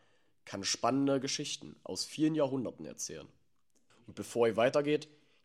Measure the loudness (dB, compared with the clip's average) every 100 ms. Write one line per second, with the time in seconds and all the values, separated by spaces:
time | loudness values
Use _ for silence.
0 | _ _ _ _ -10 -6 -4 0 2 2
1 | 2 0 -2 -6 -6 -10 -12 -14 -10 -8
2 | -6 0 0 2 0 0 -4 -8 -12 -10
3 | -10 -10 -14 _ _ _ _ _ _ _
4 | -16 -12 -2 4 4 6 4 4 2 0
5 | -2 -20 _ _